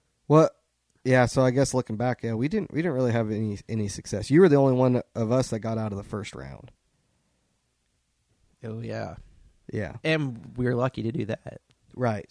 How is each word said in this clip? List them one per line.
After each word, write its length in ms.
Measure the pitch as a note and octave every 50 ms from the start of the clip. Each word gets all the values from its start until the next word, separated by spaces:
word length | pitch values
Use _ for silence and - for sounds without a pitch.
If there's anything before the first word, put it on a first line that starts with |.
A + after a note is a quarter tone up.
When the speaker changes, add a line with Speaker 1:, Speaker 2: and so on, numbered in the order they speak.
| _ _ _ _ _
Speaker 1:
Well, 240 | - C#3+ D#3 D#3+ - - _ _ _ _ _ _ _ _ _ -
yeah, 220 | C3 B2+ B2+ B2
so 160 | A#2 - -
I 100 | C3 B2+
guess 220 | A#2+ C#3 C3+ - -
looking 220 | B2+ A#2+ - A2
back, 280 | G#2 A#2+ B2+ A#2+ - -
yeah, 100 | A2+ A2+
we 140 | A2 B2+ D#3
didn't, 240 | G3+ G#3+ F#3+ -
we 100 | - C#3+
didn't 140 | E3+ F3+ C3+
really 160 | B2+ C3 A#2+
have 180 | A2+ A#2 A2+ G#2+
any, 300 | G#2+ G#2 A2 G#2+ G2+ G2 - -
any 180 | A2 A2 G#2
success. 460 | G2+ - - - - - G2+ G2+ -
You 80 | C3+ E3
were 80 | G3 F3
the 80 | C#3+
only 180 | C#3 C#3 C3+ B2+
one 260 | B2+ B2+ B2+ B2 A#2+ - _ -
of 160 | A#2 A2+ A2
us 200 | B2 C3 B2+ -
that 100 | B2 G#2+
got 180 | G2+ A2+ A2+ A2
out 140 | A2 G#2+
of 40 | G2+
the 60 | G2
first 320 | G2+ - - G#2 F2+ - -
round. 380 | C3 C3 C3+ C#3 - - A#2 - _ _ _ _ _ _ _ _ _ _ _ _ _ _ _ _ _ _ _ _ _ _ _ _ _ _ _ _ _ _ _ _ _ _ _ _ _ B2
Speaker 2:
Oh, 160 | A2+ A2 A2+
yeah. 340 | A#2 A2+ A2 A2+ G#2+ - D#2 - - - - - - _ _ _ _ -
Speaker 1:
Yeah. 260 | - A2 G2+ D2+ - A2+
Speaker 2:
And 520 | - D#3 D#3+ D#3 D3+ C3+ A#2 A2 E2 - -
we 80 | B2 B2
were 100 | A#2+ B2
lucky 300 | A#2 B2+ C3 - A#2+ A2
to 80 | A#2
do 120 | B2 E3 A2+
that. 340 | G2 A2+ - - - - - _ _ _ _ _ _ -
Speaker 1:
Right. 320 | - B2+ A#2 G#2+ G2+ - -